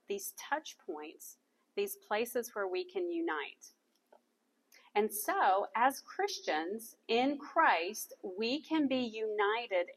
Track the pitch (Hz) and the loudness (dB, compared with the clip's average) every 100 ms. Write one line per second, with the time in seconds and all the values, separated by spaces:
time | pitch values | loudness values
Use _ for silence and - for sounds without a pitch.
0 | - 202 - - - 294 - - - 151 | -8 -6 -6 -12 -4 -4 -4 -14 -12 -10
1 | 151 - - - _ _ _ - 202 - | -12 -16 -20 -20 _ _ _ -4 -4 -4
2 | - 214 233 247 226 214 196 180 185 196 | -4 -2 0 -2 -4 -4 -2 -2 -2 -2
3 | 175 170 165 156 - - - _ _ _ | -2 0 -2 -2 -6 -12 -20 _ _ _
4 | _ - _ _ _ _ _ - - 208 | _ -20 _ _ _ _ _ -20 -2 0
5 | 214 - - 381 233 190 - 220 254 269 | 0 0 -2 4 6 4 2 2 2 2
6 | - - 392 - - 156 165 226 - - | -8 -2 -2 -2 -2 -2 -2 -6 -8 -16
7 | - 226 269 285 - 339 302 180 175 220 | 0 2 2 0 0 4 6 6 2 -6
8 | - - 208 185 226 294 - 320 269 262 | -12 -12 -10 -4 -2 -2 0 0 2 0
9 | 240 214 220 208 202 226 240 180 175 | -2 -4 -4 2 2 2 0 0 0